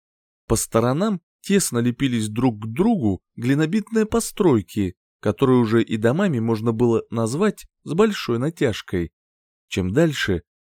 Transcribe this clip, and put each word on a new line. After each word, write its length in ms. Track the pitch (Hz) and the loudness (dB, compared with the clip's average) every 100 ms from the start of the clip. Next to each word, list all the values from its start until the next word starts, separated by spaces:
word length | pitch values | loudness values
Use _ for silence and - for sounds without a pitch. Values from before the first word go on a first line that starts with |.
| _ _ _ _ - | _ _ _ _ -4
По 80 | 113 | -2
сторонам 640 | - 117 120 139 220 190 _ _ | 0 0 2 0 -2 -4 _ _
тесно 380 | - 196 - 120 | 0 0 2 0
лепились 500 | 123 120 139 120 107 | 0 0 -2 -2 -4
друг 340 | 107 127 107 | 0 0 0
к 40 | 113 | -8
другу 540 | 117 214 214 110 92 _ - | -2 0 2 0 -2 _ -6
глинобитные 720 | 120 143 156 214 - 220 214 | -2 0 0 -2 -2 -2 0
постройки, 880 | 233 - - 185 117 - 107 95 - _ _ | -2 -4 0 2 2 0 -4 -4 -6 _ _
которые 400 | 107 101 131 123 | -4 0 4 4
уже 240 | 113 113 | 4 2
и 140 | - 113 | 2 0
домами 420 | 113 151 202 123 | 0 2 0 0
можно 320 | 113 113 117 | -2 -2 -2
было 320 | 113 120 113 - | 0 2 2 -2
назвать 580 | 117 113 143 208 - - _ | -4 -4 0 -2 -2 -14 _
с 100 | - | -6
большой 460 | 165 220 202 - 117 | 0 2 0 -4 -2
натяжкой. 720 | 147 - 135 98 - 92 82 _ _ _ _ _ - | -2 0 -2 -2 -6 -4 -4 _ _ _ _ _ -8
Чем 240 | - 90 | -4 0
дальше, 520 | 117 165 135 - 87 _ _ | 2 0 0 -2 -4 _ _